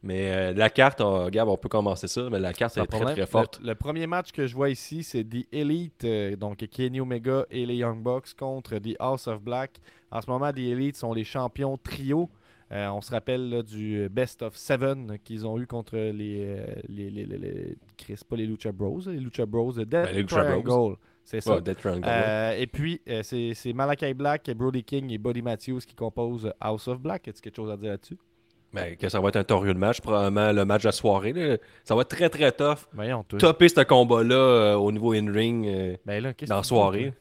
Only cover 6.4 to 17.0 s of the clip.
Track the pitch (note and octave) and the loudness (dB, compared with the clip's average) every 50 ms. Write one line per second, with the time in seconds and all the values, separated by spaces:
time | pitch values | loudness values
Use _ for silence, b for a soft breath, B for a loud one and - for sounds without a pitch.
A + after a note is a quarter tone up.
6.4 | G#2 G#2 G2+ - A2 G#2 - - B2+ B2+ B2+ C3 C3 B2+ B2+ A#2+ A2+ C3 C3 C3+ | -6 -8 -8 -8 -12 -12 -6 -4 -4 -2 -2 -4 -4 -4 -4 -4 -2 0 0 0
7.4 | - - - B2 B2 A#2+ B2 A#2+ A#2+ A#2 A2+ A2+ A2 B2 B2+ C3 B2+ - - - | -2 -2 -4 -6 -4 -4 -2 -2 -2 -2 -4 -4 -4 -2 -2 -4 -6 -10 -14 -10
8.4 | C#3 C3 C3+ C3+ B2 - A#2 G#2 G2+ A2+ A2 - - B2+ C3+ B2+ - B2 A2 G#2+ | -8 -8 -8 -8 -8 -8 -8 -6 -6 -6 -6 -4 -2 -4 -4 -4 -4 -8 -8 -6
9.4 | G2+ A#2+ A#2+ B2 C3 C3+ _ - b b b b b b - A2+ G#2+ - B2+ B2+ | -6 -6 -6 -6 -6 -8 _ -20 b b b b b b -10 -10 -6 -4 -4 -2
10.4 | C#3 D3 C#3 C3+ B2+ B2 A#2+ B2+ C3+ C#3+ C#3 - - A#2 A2+ A2 A2 - - C#3 | -2 -2 -2 -2 -2 -2 -2 0 -2 -2 -2 -4 -6 -4 -4 -4 -4 -4 -4 -4
11.4 | B2+ B2 _ - C#3 C3+ C3+ C3 _ - - - C#3 C3+ C#3+ D#3+ F3 E3 b b | -4 -4 _ -4 -4 -4 -4 -6 _ -12 -10 -8 -4 0 0 0 0 -2 b b
12.4 | b b b b b b - G2+ G2+ G2+ G2+ G#2 G2+ - B2+ A2+ - - B2+ B2+ | b b b b b b -8 -6 -4 -4 -6 -6 -8 -6 -6 -6 -2 -2 -4 -2
13.4 | B2+ B2 A#2+ A#2+ A#2 G#2+ G#2+ G#2+ G#2+ G#2+ G#2+ G#2 G2+ G2 G2 A#2+ B2+ A#2+ - _ | -2 -2 -4 -4 -4 -6 -8 -8 -6 -4 -2 -2 -2 -2 0 -2 -2 -2 -4 _
14.4 | A#2+ A2 - - - - C#3+ B2 C3 C3+ C#3 C3+ B2+ G#2+ G#2+ G#2 _ - A2+ A2 | -10 -10 -10 -12 -2 -2 0 2 2 0 -2 -2 -6 -10 -12 -12 _ -12 -10 -8
15.4 | G#2+ A2+ A2 A#2 B2 A#2+ A#2+ A#2 A2 - - A2+ A2 A2 G#2 G#2 G#2 G#2 G#2 G2+ | -6 -4 -4 -4 -6 -6 -8 -10 -8 -6 -6 -4 -4 -4 -4 -4 -6 -6 -6 -6
16.4 | G2+ G2+ G2+ G2 G2+ - - G#2 - - G2 G2+ | -6 -8 -8 -8 -10 -10 -10 -12 -12 -12 -10 -10